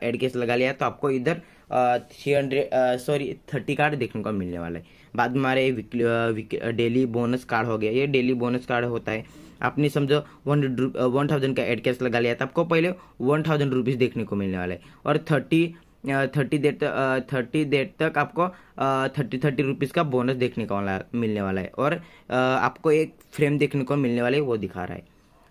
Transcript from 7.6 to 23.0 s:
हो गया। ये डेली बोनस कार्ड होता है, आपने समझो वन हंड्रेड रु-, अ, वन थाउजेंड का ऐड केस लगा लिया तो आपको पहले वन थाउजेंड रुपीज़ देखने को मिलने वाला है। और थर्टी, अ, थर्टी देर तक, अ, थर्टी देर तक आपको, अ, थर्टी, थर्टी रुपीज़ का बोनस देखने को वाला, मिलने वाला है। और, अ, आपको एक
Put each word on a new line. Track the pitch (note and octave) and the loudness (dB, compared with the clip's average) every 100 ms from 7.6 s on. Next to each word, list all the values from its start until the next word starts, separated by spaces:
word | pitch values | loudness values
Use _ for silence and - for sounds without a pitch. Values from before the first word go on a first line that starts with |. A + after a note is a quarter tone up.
| A#2 | 0
हो | A2 | 0
गया। | G#2+ | 0
ये | A#2+ C#3+ | 0 2
डेली | C3+ B2 | 2 2
बोनस | B2+ A#2+ B2 B2 | 0 0 -2 -2
कार्ड | A#2+ A#2+ | -2 0
होता | A#2 A2 | -4 -4
है, | A2 - - - - | -6 -6 -18 -20 -4
आपने | B2 - D3 | -4 0 0
समझो | D3 C#3 D3 D3 - C3+ | 2 2 2 0 -10 0
वन | |
हंड्रेड | D3 C#3 B2 | 2 2 0
रु-, | B2+ - | -2 0
अ, | |
वन | B2+ C3 C#3+ | 0 2 0
थाउजेंड | D3 C3+ B2+ | 0 0 -2
का | |
ऐड | A2 A#2+ | -2 0
केस | C3 B2+ | -2 0
लगा | B2+ A#2 | 0 0
लिया | A#2+ | 0
तो | A#2 | 0
आपको | B2+ - | -4 -2
पहले | E3+ E3 F3 F3+ - - | 0 2 2 -2 -12 -4
वन | B2 D3+ | 0 2
थाउजेंड | D#3+ D3+ C#3+ | 2 2 2
रुपीज़ | B2+ A#2+ B2+ | 2 0 2
देखने | B2 A#2 | 0 0
को | G#2 G2+ | -4 -2
मिलने | G2 F#2 | -2 -2
वाला | F2+ | -4
है। | F2 - - - | -6 -12 -10 -2
और | D3+ | -2
थर्टी, | D#3+ C#3+ - E3 E3+ E3+ - _ C3+ | 2 -2 2 2 0 -4 -20 _ -4
अ, | C3+ C3+ | -2 0
थर्टी | D3+ C3 D3+ | 0 0 2
देर | C#3+ - | 0 0
तक, | D3 | -2
अ, | - C3 C3 B2+ | 0 0 0 -2
थर्टी | C3+ A#2 D#3 | -4 -2 0
देर | D3 C#3 C3 - | 2 0 0 -2
तक | D#3 D3 | -2 0
आपको, | C#3+ - F3+ - - - | -2 0 -2 -2 -18 -4
अ, | C3+ C3+ C3+ | 0 0 0
थर्टी, | C#3+ A2+ B2+ | -2 -4 0
थर्टी | D3 C3+ | -2 0
रुपीज़ | C3+ C3 C#3 | -2 -2 -2
का | E3+ | 0
बोनस | D#3+ B2+ B2 B2+ | 0 0 0 0
देखने | A#2+ A#2+ G#2 | 0 -2 -4
को | |
वाला, | G2+ G2 F#2+ - | -2 -2 -2 -4
मिलने | A#2+ A2+ G#2 | -2 -2 0
वाला | G2 F#2+ | 0 -2
है। | F2+ - | -4 -2
और, | C#3 E3+ E3+ - - | -2 -2 -8 -20 -4
अ, | B2 | 0
आपको | B2+ C3 B2+ - D#3+ | 2 2 0 -2 2
एक | D#3 | 2